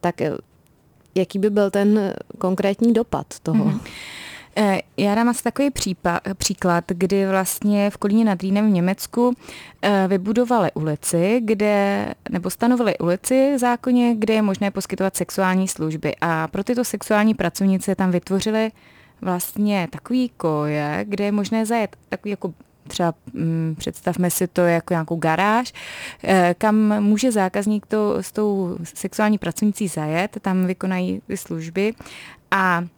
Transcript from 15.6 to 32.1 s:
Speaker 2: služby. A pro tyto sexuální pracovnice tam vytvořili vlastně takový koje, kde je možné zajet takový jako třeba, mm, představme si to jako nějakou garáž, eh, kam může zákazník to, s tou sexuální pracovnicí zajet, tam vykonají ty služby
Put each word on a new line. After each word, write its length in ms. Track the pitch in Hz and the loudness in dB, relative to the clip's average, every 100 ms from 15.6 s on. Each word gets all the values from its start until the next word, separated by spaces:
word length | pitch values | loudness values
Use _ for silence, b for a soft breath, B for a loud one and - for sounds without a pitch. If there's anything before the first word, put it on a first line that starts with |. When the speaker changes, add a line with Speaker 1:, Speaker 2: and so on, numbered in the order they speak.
| 190 | 0
Speaker 2:
služby. 460 | - 156 156 151 - | -2 -4 -2 -4 -2
A 280 | 170 160 160 | -2 -2 -2
pro 160 | 190 | -4
tyto 200 | 202 247 | -2 -2
sexuální 500 | 247 208 - 214 214 | -2 -4 0 2 4
pracovnice 600 | 214 175 - 196 190 - | 2 -2 0 2 2 0
tam 160 | 190 190 | 0 2
vytvořili 600 | 175 - 190 202 214 220 - b b b b | 0 0 -2 0 0 -2 -4 b b b b
vlastně 680 | 185 180 - - 208 202 170 | -4 -4 -4 -2 0 0 -2
takový 400 | 151 - 254 247 _ | -8 -4 -2 -2 _
koje, 680 | 170 151 147 151 147 160 208 | -2 0 0 -2 -2 -4 -4
kde 160 | 202 | -4
je 80 | 202 | -2
možné 340 | 208 190 226 220 | 0 0 -2 0
zajet 300 | 233 208 - _ | 0 -2 -6 _
takový 220 | - 208 | -10 -8
jako 240 | 202 185 - - _ - | -6 -8 -10 -20 _ -16
třeba, 260 | - 170 165 - | -2 0 0 -10
mm, 420 | - 165 165 160 160 | -4 -2 0 -2 -4
představme 520 | - - - 175 180 | -8 -6 -6 0 0
si 160 | - 180 | 0 -2
to 140 | - | 2
jako 340 | 175 170 - | 2 2 0
nějakou 220 | 175 160 170 | -4 -2 -2
garáž, 560 | 165 160 196 220 247 - B B B B | 0 2 2 2 -2 -10 B B B B
eh, 300 | - 190 175 175 | 0 4 4 2
kam 440 | 220 214 214 208 | 2 4 2 2
může 300 | 208 214 262 | 2 4 2
zákazník 540 | 214 185 202 202 214 - | 2 0 0 0 -2 0
to, 300 | 214 208 208 | 0 2 0
s 120 | 185 | -4
tou 440 | - 214 196 180 175 | -2 0 0 -2 -4
sexuální 540 | 165 - 185 - 214 214 | -10 -10 -10 0 0 2
pracovnicí 500 | - - 214 196 202 | -2 0 -2 0 -4
zajet, 500 | - 151 160 202 - | -4 -2 -2 -2 -4
tam 240 | - 185 180 | -2 0 0
vykonají 560 | 185 190 185 185 190 - | -2 -2 -2 -2 -4 -6
ty 100 | 196 | -10
služby 580 | - 165 160 170 202 226 B | -8 -10 -6 -2 -2 -4 B